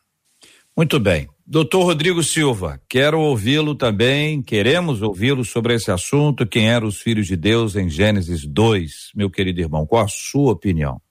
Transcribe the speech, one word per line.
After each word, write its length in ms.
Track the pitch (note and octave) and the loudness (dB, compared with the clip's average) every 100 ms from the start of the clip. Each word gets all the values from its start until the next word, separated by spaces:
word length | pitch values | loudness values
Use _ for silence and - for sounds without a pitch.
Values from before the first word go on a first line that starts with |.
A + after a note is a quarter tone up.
| _ _ _ _ - _ _ - | _ _ _ _ -20 _ _ -2
Muito 240 | E3 D3+ | 0 2
bem. 300 | G2 E2 C2+ _ - | 2 0 -2 _ -4
Doutor 380 | D#3 D#3 F#3+ | -2 2 2
Rodrigo 400 | F3 D#3+ E3+ E3+ | 2 2 0 0
Silva, 580 | D#3+ E3 D3 A2 E2+ C#2 - | 0 0 0 0 -4 -10 -4
quero 320 | B2+ C#3+ D#3+ | 0 2 2
ouvi-lo 560 | D3+ A#2+ G2+ D3+ D3+ C#3 | 2 0 0 0 0 0
também, 680 | B2 G#2 B2 C#3 D3+ D3+ | -2 2 2 2 0 -4
queremos 600 | A#2 G#2+ G#2+ E3+ F3 A2+ | -2 0 2 2 0 -2
ouvi-lo 420 | G#2+ F#2 A#2+ C3+ | -4 -2 0 0
sobre 320 | A#2 A#2+ A2+ A#2 | -2 -2 0 0
esse 160 | - | 0
assunto, 560 | F#2 - C#3+ D3 B2+ A2+ | -4 0 0 2 0 0
quem 220 | A#2+ A2 | 2 2
eram 180 | A#2+ A2 | 2 0
os 140 | G2 | -4
filhos 260 | A#2 A2 F#2 | -2 -2 -2
de 80 | F2+ | -2
Deus 400 | F#2+ A#2 A2+ G2 | 0 2 0 -2
em 140 | F2+ | -2
Gênesis 560 | D2+ G#2 G#2 E2+ E2+ D2 | 0 2 2 -2 -4 -4
dois. 680 | C#2+ A2+ G#2 D#2 - - | 2 2 2 -2 -10 -12
Meu 160 | G#2 G2+ | -4 -4
querido 300 | F#2+ F#2 F2+ | -2 -4 -2
irmão, 260 | E2 D#2 D#2 | -2 -2 0
qual 200 | A2+ A2 | 2 0
a 20 | |
sua 460 | - - C#3 C#3 | -2 -4 0 2
opinião? 480 | G2 G2+ D#2+ C#2+ C2 _ | 2 0 0 -2 -6 _